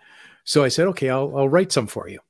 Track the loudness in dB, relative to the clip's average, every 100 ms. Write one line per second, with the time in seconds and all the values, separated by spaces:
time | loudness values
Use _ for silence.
0 | _ -20 -20 _ -2 2 2 2 0 0
1 | -2 -2 -2 0 2 2 2 0 -2 -6
2 | -12 -16